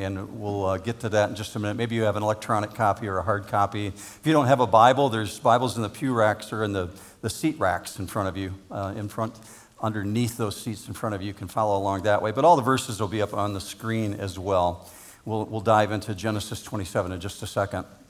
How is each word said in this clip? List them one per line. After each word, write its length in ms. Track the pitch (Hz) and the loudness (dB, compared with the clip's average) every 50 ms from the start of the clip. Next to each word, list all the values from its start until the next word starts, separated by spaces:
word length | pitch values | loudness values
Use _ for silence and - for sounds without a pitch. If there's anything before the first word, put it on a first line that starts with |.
| 98 | -4
and 340 | 98 98 95 104 - 117 113 | -6 -6 -6 -8 -10 -10 -8
we'll, 280 | 104 104 101 101 95 | -6 -4 -2 0 0
uh, 100 | 95 95 | 0 0
get 240 | 92 85 117 117 - | 0 -2 -4 -6 -4
to 80 | - 107 | -4 0
that 220 | 104 104 104 98 | 2 4 2 2
in 40 | - | 0
just 220 | 98 107 - - | -6 -8 -8 -6
a 20 | 113 | -4
minute. 200 | 104 104 - - | -4 -2 -2 -2
Maybe 160 | 117 113 117 | -4 -2 0
you 80 | 113 | 0
have 140 | 110 104 98 | 2 2 2
an 60 | 104 | 0
electronic 520 | 107 107 107 - - - 113 104 104 107 - | 0 0 -2 -2 -2 -2 -2 0 -2 -2 -2
copy 340 | - 113 101 95 - 117 101 | 0 2 2 2 0 -2 -4
or 80 | 95 | -4
a 60 | 92 | -2
hard 240 | 87 - 101 101 98 | 0 0 -2 -2 -2
copy. 400 | - 113 104 101 98 - 104 104 | -2 0 0 0 0 0 -4 -6
If 340 | 98 98 - - - - - - | -6 -8 -10 -14 -18 -14 -4 0
you 100 | 151 160 | 2 4
don't 120 | 147 131 | 4 6
have 140 | 123 139 127 | 6 6 6
a 60 | 123 | 6
Bible, 420 | 104 107 110 113 127 131 139 143 131 | 6 8 8 10 8 8 6 4 2
there's 300 | 110 110 107 101 - - | 2 0 -2 -4 -4 0
Bibles 380 | - 120 117 123 127 120 101 | 2 4 4 4 4 0 -2
in 60 | 117 | -2
the 60 | 110 101 | -4 -4
pew 240 | - - - 131 | -4 -4 -2 0
racks 400 | 123 113 107 107 104 - - - | 2 4 4 4 4 0 -4 -8
or 100 | 117 110 | -4 -2
in 120 | 110 101 101 | -2 0 0
the, 160 | 95 90 85 - - - - - - | -2 -2 -4 -8 -14 -20 -20 -14 -6
the 80 | - 110 | -6 -6
seat 280 | - - - 156 151 - | -4 -2 -2 -2 0 2
racks 400 | 98 92 87 87 - - - - | 2 2 2 0 -4 -8 -10 -8
in 80 | 95 | -8
front 220 | 87 - 110 98 95 | -6 -2 -2 -2 -2
of 80 | 92 | -2
you, 180 | 98 98 92 95 95 - - | -4 -6 -6 -8 -10 -14 -10
uh, 220 | - 104 98 95 107 | -8 -6 -6 -6 -6
in 120 | 110 104 104 | -6 -8 -8
front, 320 | - - 110 113 - - - - - - - _ _ - | -6 -4 -6 -6 -6 -12 -20 -20 -20 -20 -20 _ _ -6
underneath 560 | - 110 107 107 101 104 107 120 123 117 120 | -4 -4 -4 -2 -4 -2 0 0 0 0 -2
those 240 | - 110 101 95 - | -2 -4 -4 -4 -6
seats 280 | - 120 104 92 - - | -8 -8 -8 -8 -10 -12
in 60 | 110 | -10
front 200 | - - 110 104 | -6 -4 -4 -4
of 80 | 95 | -4
you. 60 | 95 104 | -6 -8
You 60 | 95 | -8
can 120 | - 98 90 | -8 -10 -6
follow 280 | - 117 110 107 101 98 | -2 0 0 2 2 0
along 240 | 98 98 98 95 | 0 0 0 0
that 180 | 92 107 104 - | 2 2 2 4
way. 120 | 95 110 | 2 0
But 120 | 107 131 147 | 2 4 6
all 120 | 170 175 | 8 8
the 60 | 139 | 6
verses 380 | 110 127 131 123 - - 107 95 | 6 2 2 2 0 -4 -4 -4
will 80 | 110 92 | -4 -2
be 140 | 107 107 | -2 -2
up 100 | 101 - | -2 -2
on 200 | - 104 101 104 | -2 -2 -2 -2
the 80 | 98 95 | -2 -6
screen 540 | - - - - 117 113 113 113 110 104 101 | -8 -10 -12 -8 -6 -4 -2 -2 -2 -2 -4
as 240 | - 101 95 85 95 | -4 -6 -8 -6 -6
well. 520 | 87 98 95 90 87 87 85 - - - - - - - - - - | -2 2 2 4 4 2 0 -4 -10 -18 -20 -20 -20 -20 -20 -14 -8
We'll, 220 | - 110 107 107 | -4 -4 -4 -4
we'll 140 | - 110 110 | -4 -4 -2
dive 300 | 98 113 110 107 107 101 | 2 4 6 6 6 4
into 240 | 107 101 - - 104 | 0 -4 -4 -6 -6
Genesis 480 | 87 98 113 107 104 - - - - | -4 -2 -2 -2 -4 -4 -8 -10 -12
twenty-seven 480 | - - - 107 92 - - 107 92 90 | -10 -8 -8 -8 -6 -4 -2 -2 -2 -2
in 100 | 92 87 | -4 -6
just 220 | 87 101 - - | -8 -8 -10 -10
a 40 | 110 | -12
second. 400 | - - 107 98 - - 90 - - - - - - | -6 -2 -2 -2 -2 -4 -8 -8 -10 -16 -20 -20 -20